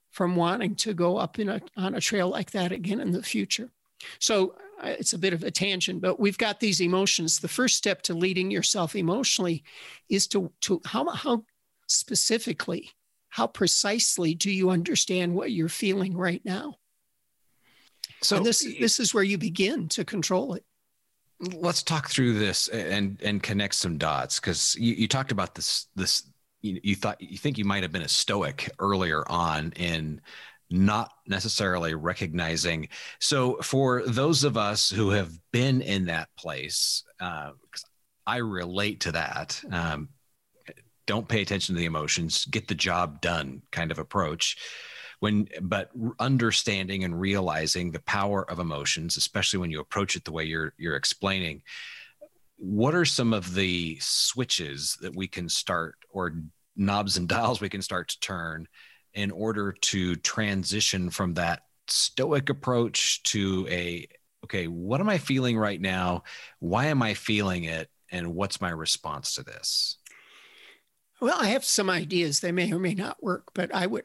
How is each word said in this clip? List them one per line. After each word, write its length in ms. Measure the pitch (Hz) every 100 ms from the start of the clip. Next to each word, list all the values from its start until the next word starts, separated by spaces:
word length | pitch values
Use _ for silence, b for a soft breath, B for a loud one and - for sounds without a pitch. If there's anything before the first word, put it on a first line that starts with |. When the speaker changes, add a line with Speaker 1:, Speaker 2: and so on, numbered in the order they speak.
| _
Speaker 1:
from 260 | - 180 180
wanting 400 | 170 202 208 -
to 180 | 220
go 240 | 175 175 202
up 200 | - -
in 120 | 208
a, 100 | - - -
on 180 | 190
a 60 | 233
trail 300 | - 208 180
like 220 | - -
that 200 | 202 170
again 280 | 190 180 220
in 120 | 233
the 100 | 175
future. 460 | - 220 196 - 247 _ _ - B B
So, 340 | - 208 190 - - -
uh, 120 | - -
it's 140 | -
a 60 | 170
bit 160 | 190
of 100 | 165
a 60 | 175
tangent, 500 | - 196 185 180 175
but 180 | 180 -
we've 200 | 202 196
got 220 | 220 202
these 200 | 214 170
emotions. 580 | 175 185 196 - 160 -
The 100 | 170
first 280 | - 247 -
step 260 | 214 185
to 120 | -
leading 360 | 170 185 185 190
yourself 460 | 202 - 202 165 208
emotionally 640 | 170 214 - - 180 160 B B B B -
is 180 | 190 -
to, 220 | 202 170 -
to 180 | - 185
how, 240 | - 220 294
how 340 | - 285 233 - _ _ _ -
specifically, 1000 | - - 214 - 233 240 165 - 175 - - _ _ _
how 180 | - -
precisely 880 | - 185 - 202 226 - - 165
do 160 | 165 202
you 200 | 190 185
understand 640 | 180 175 269 - 185 175
what 180 | 175 -
you're 160 | 190 160
feeling 480 | - 202 196 190 180
right 280 | 180 175
now? 340 | 196 185 294 - _ _ _ _ _ _ _ _ b b b _ - -
Speaker 2:
So 160 | - 202
Speaker 1:
And 80 | 226
this, 180 | -
Speaker 2:
y- 120 | 262 -
Speaker 1:
this 180 | 233 -
is 140 | 208
where 120 | 214
you 140 | 196 196
begin 500 | 196 170 185 302 165
to 140 | -
control 500 | 202 202 - 185 269
it. 100 | 180 - _ _ _ _ _ _ -
Speaker 2:
Let's 420 | 180 170 175 170
talk 260 | - 160 131
through 300 | - 120 107
this 300 | 101 90 -
a-, 240 | 113 85
and, 280 | 101 98 98
and 200 | 104 104
connect 340 | - 101 101 -
some 220 | 87 78
dots, 420 | 80 69 64 -
'cause 360 | - 80 - -
you, 160 | 117
you 140 | 95 113
talked 240 | 135 135
about 220 | 101 90
this, 320 | - - - -
this, 300 | 95 90 - - _ _ _
you, 180 | 104 92
you 140 | 101 98
thought, 240 | 107 -
you 180 | 95 98
think 200 | 147 107
you 60 |
might 180 | 101 98
have 100 | 90
been 100 | 87
a 60 | 73
stoic 640 | - - 101 76 69 - -
earlier 460 | 101 98 87 76 -
on 440 | 87 85 78 80 80
in 440 | 87 82 78 73 B B B B -
not 420 | 90 98 107 - _ -
necessarily 680 | 98 110 - 98 90 82
recognizing. 920 | 80 82 90 90 87 82 82 87 80 76 B B B
So 400 | - 139 127 139
for 400 | - 135 135 123 123
those 380 | 117 147 143
of 120 | 143 117
us 320 | 104 107 -
who 220 | 98 101
have 200 | 101 82 80 _
been 300 | 120 135 127
in 240 | - 98 90
that 220 | 82 80 -
place, 680 | 82 67 69 - - - - -
uh, 300 | 90 80 71 67 _
'cause 140 | - - _ _ _ -
I 100 | 123
relate 640 | 113 92 87 92 104 -
to 120 | 87
that, 500 | 85 76 - 85 - 285
um, 380 | 85 82 76 76 _ _ _ _ _ - - _ _ -
don't 220 | 104 -
pay 140 | 107
attention 320 | 95 101 -
to 40 | 87
the 60 |
emotions, 640 | 85 78 76 - 82 - -
get 200 | 110 -
the 80 |
job 460 | 90 92 87 85 73
done 400 | 85 82 69 67 -
kind 180 | 87 82
of 80 | 73
approach. 580 | - 101 80 85 - - B B B B B B
When, 280 | 104 104 101 82
but 300 | 90 101 - 127
r-, 120 | 113 -
understanding 880 | 123 135 113 - - 98 95 98
and 160 | 92 85
realizing 720 | 95 98 90 78 80 90 87
the 80 | 80
power 500 | - 101 101 101 -
of 80 | 87
emotions, 580 | 82 73 71 - 82 -
especially 420 | - 104 - 98
when 120 | 87
you 100 | 76
approach 360 | - 101 98 87
it 80 |
the 80 | -
way 120 | 80
you're, 280 | 78 80 78 -
you're 200 | 82 71
explaining, 640 | - - 98 95 85 71 B B B B B B - _ _ -
what 380 | 92 104 131
are 100 | 175
some 280 | 165 - 117
of 200 | 107 90
the 440 | 90 95 87 82 76
switches 960 | - - - 123 123 - 76 69 - -
that 120 | 92
we 140 | 78 92
can 200 | - 85
start, 480 | - - 85 80 - _
or 320 | 95 87 82 78 - _
knobs 440 | - 98 101 101 92
and 100 | 87
<laughs> 80 | 117
dials 240 | 117 113
we 80 | 101
can 140 | 101
start 260 | - 92 82
to 120 | -
turn 460 | - 90 82 80 82 B B B _
in 160 | 101 101
order 420 | 87 110 104 101 -
to 360 | - 98 90 85
transition 920 | - - 104 98 90 104 - 95 90
from 260 | - 90
that 280 | 87 85 85 _ _ -
stoic 640 | - - - 147 143 139
approach 760 | 135 131 123 117 - - -
to 420 | - 107 98 92 92
a, 380 | 87 87 87 - _ _ _
"Okay, 220 | - 98 85
what 340 | 85 92 139
am 80 | 214
I 100 | 180
feeling 380 | - 131 127 110
right 240 | 104 90
now? 440 | 95 92 90 87 B B B B
Why 280 | 87 107 151
am 140 | 139
I 140 | 110
feeling 480 | 101 - 107 98 90
it? 260 | 82 80 80 _ -
And 240 | 90 87
what's 260 | 85 98 -
my 100 | 90
response 640 | 80 80 - 78 73 - -
to 80 |
this?" 540 | 67 - - - - - - B B B B B B B B _ _ _
Speaker 1:
Well, 160 | 233 339
I 60 | 208
have 180 | 262
some 240 | - - 190
ideas. 520 | 175 156 175 165 143
They 100 | 175
may 220 | 180 175
or 80 | 170
may 140 | 185
not 280 | 185 202 -
work, 320 | - - -
but 180 | - 180
I 140 | 185 185
would, 180 | 226